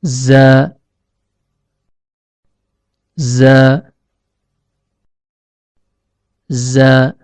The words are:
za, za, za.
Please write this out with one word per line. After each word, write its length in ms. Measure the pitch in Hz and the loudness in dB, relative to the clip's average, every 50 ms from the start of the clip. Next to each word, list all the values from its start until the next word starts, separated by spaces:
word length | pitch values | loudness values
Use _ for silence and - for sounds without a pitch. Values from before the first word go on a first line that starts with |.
za, 680 | - 165 127 127 131 127 135 135 135 131 131 131 139 165 - _ _ _ _ _ _ _ _ _ _ _ _ _ _ _ _ _ _ _ _ _ _ _ _ _ _ _ _ _ _ _ _ _ _ _ _ _ _ _ _ _ _ _ _ _ _ _ _ | -8 -8 -8 -6 0 2 2 4 4 4 2 2 0 -4 -10 _ _ _ _ _ _ _ _ _ _ _ _ _ _ _ _ _ _ _ _ _ _ _ _ _ _ _ _ _ _ _ _ _ _ _ _ _ _ _ _ _ _ _ _ _ _ _ _
za, 640 | - 147 123 123 123 131 131 135 131 131 131 135 160 - _ _ _ _ _ _ _ _ _ _ _ _ _ _ _ _ _ _ _ _ _ _ _ _ _ _ _ _ _ _ _ _ _ _ _ _ _ _ _ _ _ _ _ _ _ _ _ _ _ _ _ _ _ | -10 -8 -6 -2 0 2 2 4 4 2 2 0 -2 -8 _ _ _ _ _ _ _ _ _ _ _ _ _ _ _ _ _ _ _ _ _ _ _ _ _ _ _ _ _ _ _ _ _ _ _ _ _ _ _ _ _ _ _ _ _ _ _ _ _ _ _ _ _
za. 640 | 135 123 123 127 127 135 135 135 131 131 131 135 - _ | -10 -8 -8 -4 -2 0 2 2 2 0 -2 -4 -6 _